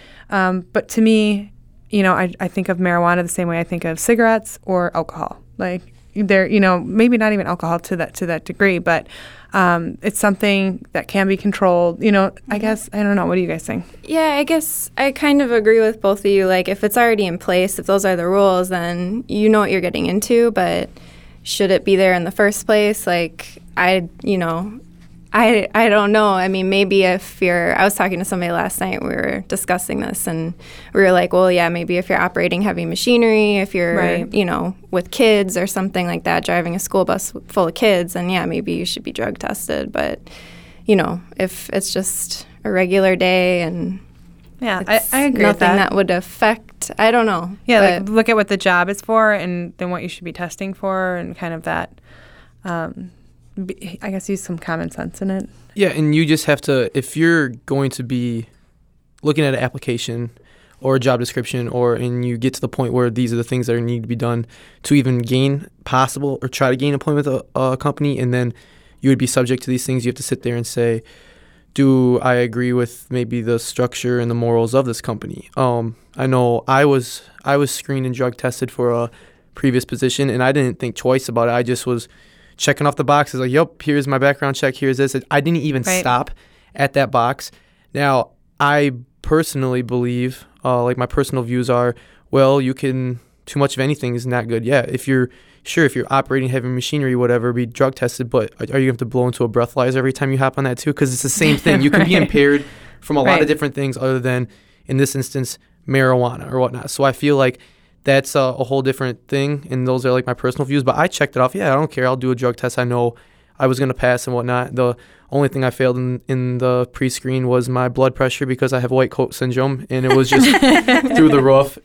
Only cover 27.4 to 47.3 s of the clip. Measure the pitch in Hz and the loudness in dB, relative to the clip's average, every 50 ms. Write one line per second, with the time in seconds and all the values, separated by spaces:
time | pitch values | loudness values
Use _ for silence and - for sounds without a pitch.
27.4 | 190 175 175 175 170 175 - - 190 202 202 - 180 190 185 170 190 - 196 180 | 0 0 2 2 0 0 2 2 2 2 2 0 -2 -2 -2 -4 -4 -4 -4 -4
28.4 | 175 170 170 170 180 190 - - 185 190 - - - - - - - - - 196 | -4 -2 -2 -2 -2 -4 -4 -6 -6 -6 -6 -6 -6 -6 -4 -4 -4 -4 -4 -6
29.4 | 180 - 196 190 - - 180 180 - - - - - - - - - 185 160 160 | -6 -6 -6 -6 -2 -4 -4 -4 -4 -6 -6 -6 -6 -6 -8 -6 -6 -6 -6 -4
30.4 | 160 165 170 - - - - - - - - 190 196 180 185 175 175 175 180 180 | -6 -6 -8 -12 -16 -20 -20 -20 -16 -4 0 2 4 4 4 4 2 2 2 2
31.4 | 185 185 180 175 170 170 175 170 170 - 175 180 185 - 185 - 175 185 - 165 | 2 4 2 2 0 0 -2 -4 -4 -4 -4 -4 -2 -2 -2 0 -2 -2 -2 -2
32.4 | 175 180 180 175 208 202 175 175 170 165 175 - - 247 240 240 233 226 220 214 | -2 -2 -2 -2 -2 -2 -2 -4 -6 -6 -6 -2 0 2 4 4 4 4 4 4
33.4 | 208 208 202 196 190 190 - 180 175 170 170 190 175 170 175 175 170 - - 208 | 2 2 2 0 -2 -2 -2 -2 -2 0 0 0 0 0 0 -2 -4 -2 -2 -2
34.4 | 190 175 165 147 165 180 185 - - - 185 175 175 - - - 240 220 214 202 | 0 0 -2 -4 -4 -6 -8 -10 -10 -4 -4 -4 -4 -4 0 2 4 4 4 4
35.4 | 196 180 214 175 185 196 - 190 185 190 - - 175 175 170 165 170 175 170 170 | 2 0 -2 -4 -4 -4 -4 -4 -4 -4 -4 -4 -4 -4 -4 -4 -2 -2 -2 -2
36.4 | - 180 175 175 165 175 170 196 - - - 190 175 - 185 190 - - - - | 0 0 -2 -2 -2 -4 -6 -6 -6 -2 0 0 0 0 -2 -4 -6 -10 -12 -14
37.4 | - - - 202 175 165 165 - 240 214 190 175 175 175 175 180 175 180 190 175 | -16 -4 -2 0 0 0 0 0 2 2 2 2 0 -4 -6 -6 -4 -2 -2 -2
38.4 | 165 165 170 170 202 - 170 165 180 - - - - - - - - - - - | -2 -4 -4 -6 -4 -4 -6 -6 -6 -6 -8 -8 -10 -10 -8 -6 -6 -6 -6 -6
39.4 | - - - - - - 76 71 69 - - - 73 - - - - - - - | -6 -8 -8 -8 -6 -6 -6 -6 -6 -6 -4 -4 -4 -4 -6 -10 -14 -20 -20 -20
40.4 | - - - - - - - - - - 208 190 156 - - 175 - - - - | -20 -20 -20 -20 -20 -20 -20 -8 0 2 2 2 2 0 -4 -8 -10 -12 -6 -6
41.4 | 190 185 - - - - - 190 190 - - 185 190 - - - - - - - | -6 -6 -6 -12 -10 -6 -6 -6 -4 -4 -4 -4 -4 -4 -6 -6 -8 -8 -10 -12
42.4 | - - - - - 214 190 185 185 180 190 196 190 185 185 - 185 180 185 185 | -12 -18 -20 -10 -8 -2 0 0 0 2 2 4 4 4 2 2 2 2 2 2
43.4 | 180 180 180 175 170 160 180 170 170 180 190 190 - - - - - - - - | 2 2 0 0 -2 -4 -4 -6 -6 -6 -8 -10 -14 -20 -20 -20 -20 -20 -20 -20
44.4 | - - - - 247 226 190 180 180 196 214 220 - - 254 269 285 285 240 214 | -20 -20 -14 -6 -4 -4 -4 -4 -2 0 0 0 0 0 0 0 0 0 2 4
45.4 | 208 208 202 - 185 175 185 196 185 - - 196 190 185 175 180 - - - - | 4 4 4 4 2 4 4 4 2 2 2 0 0 2 0 -2 -4 -8 -2 0
46.4 | 233 214 226 220 - - - - - - - - 214 226 240 240 226 220 | 2 2 2 0 -6 -16 -14 -12 -12 -10 -2 2 2 4 4 4 2 2